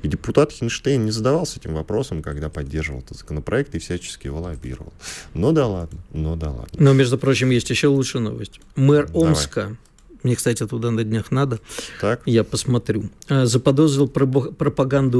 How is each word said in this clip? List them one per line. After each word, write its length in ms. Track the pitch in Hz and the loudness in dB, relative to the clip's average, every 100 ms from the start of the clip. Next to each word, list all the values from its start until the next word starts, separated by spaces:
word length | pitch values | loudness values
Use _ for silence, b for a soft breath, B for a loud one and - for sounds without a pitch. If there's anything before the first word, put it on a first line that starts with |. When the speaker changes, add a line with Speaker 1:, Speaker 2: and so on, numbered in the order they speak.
Speaker 1:
И 60 | 78 | -4
депутат 440 | 69 - 147 151 | -4 0 2 2
Хинштейн 520 | - 117 - - 139 | 0 -6 -2 0 0
не 60 | 110 | 0
задавался 480 | 110 113 156 170 - | 0 0 0 -2 -8
этим 160 | - | -8
вопросом, 480 | 78 78 107 131 85 | -6 -4 -4 -4 -6
когда 260 | 76 73 78 | -6 -8 -8
поддерживал 520 | 76 69 76 73 65 | -8 -6 -6 -6 -8
этот 160 | - - | -12 -18
законопроект 560 | - 76 - 120 143 | -8 -8 -2 -2 -2
и 40 | 82 | -8
всячески 480 | - 87 - - 69 | -6 -8 -8 -12 -10
его 140 | 76 | -8
лоббировал. 520 | 90 76 - 62 - - B B B | -8 -10 -10 -12 -14 -16 B B B
Ну 180 | - 110 | 0 2
да 140 | 160 123 | 4 2
ладно, 320 | 92 82 - - | -2 -6 -12 -12
ну 240 | 78 78 82 | -6 -4 -4
да 140 | 78 | -6
ладно. 160 | 64 57 - | -8 -12 4
Speaker 2:
Но, 140 | 139 | 6
между 260 | 135 127 127 | 6 4 2
прочим, 320 | 135 127 127 | 2 2 4
есть 200 | 123 - | 2 0
еще 200 | 120 147 | 2 4
лучшая 300 | 139 127 131 | 4 0 -2
новость. 380 | 110 117 107 - - - | -4 -6 -12 -16 -12 2
Мэр 300 | 135 147 147 | 6 6 4
Speaker 1:
Давай. 200 | 117 160 | 2 2
Speaker 2:
Омска, 460 | 156 143 - 101 113 _ _ - 302 | 2 0 -4 -6 -10 _ _ -20 -4
мне, 120 | 123 120 | -2 0
кстати, 300 | 123 113 113 | 0 0 -2
туда 240 | 120 120 | -2 -2
на 120 | 113 | -2
днях 260 | 110 110 - | 0 -2 -2
надо, 300 | 131 139 120 B B B B | -2 0 -4 B B B B
Speaker 1:
Так. 200 | 101 120 - | -2 -2 2
Speaker 2:
я 180 | 113 | 2
посмотрю, 600 | 104 113 - 120 - 107 104 - - | 2 -4 -2 -2 0 -4 -4 -12 -2
э, 180 | 135 123 | 2 2
заподозрил 600 | 120 143 135 156 139 139 | 2 2 4 4 4 0
пробо-, 440 | - 135 135 127 | 2 2 2 -2
пропаганду 680 | - - - 135 139 135 | -2 -2 0 0 2 2